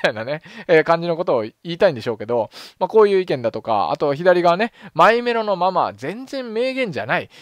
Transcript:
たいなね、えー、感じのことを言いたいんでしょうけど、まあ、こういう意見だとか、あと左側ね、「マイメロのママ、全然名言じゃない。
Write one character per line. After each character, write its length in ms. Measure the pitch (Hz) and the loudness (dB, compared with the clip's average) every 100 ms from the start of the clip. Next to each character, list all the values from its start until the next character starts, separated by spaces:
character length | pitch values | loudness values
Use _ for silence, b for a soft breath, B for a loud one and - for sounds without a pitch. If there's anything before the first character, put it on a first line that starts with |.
た 80 | 165 | -4
い 40 | |
な 100 | 110 | -2
ね、 180 | 117 156 180 226 185 | -8 -8 -10 -14 2
え 120 | 160 | 2
ー、 40 | |
感 180 | 156 170 | 4 0
じ 60 | 170 | 0
の 80 | 160 | -4
こ 100 | 185 | 0
と 120 | 131 | -2
を 40 | |
言 120 | 110 _ | -2 _
い 140 | 170 170 | -10 0
た 120 | 196 | 2
い 20 | |
ん 40 | 123 | 2
で 60 | |
し 80 | 123 | -6
ょ 40 | |
う 40 | 110 | -6
け 80 | 107 | -2
ど、 240 | 120 104 B B B | -2 -2 B B B
ま 60 | 180 | 0
あ、 20 | |
こ 140 | 220 | 4
う 80 | 208 | 4
い 60 | 190 | 4
う 40 | |
意 60 | 185 | 0
見 160 | 147 | -2
だ 80 | 113 | -2
と 100 | 110 | -4
か、 300 | 117 107 82 | -2 0 0
あ 60 | 147 | 0
と 160 | 151 139 | -2 0
左 260 | 180 180 | 2 4
側 160 | 175 175 | 4 2
ね、 140 | 226 B 202 156 | -2 B -10 4
「マ 160 | 185 | 4
イ 100 | 233 | 4
メ 120 | 240 | 0
ロ 100 | 233 | -2
の 140 | 214 185 | -2 0
マ 120 | 185 | 0
マ、 240 | 180 110 | 0 -2
全 320 | 101 135 214 262 | -4 -10 -10 -10
然 280 | 269 247 | -10 -8
名 200 | 220 262 | -4 -4
言 180 | 262 233 | -4 -6
じ 80 | 120 | -6
ゃ 60 | 110 | -4
な 140 | 165 | -4
い。 100 | 107 B | -6 B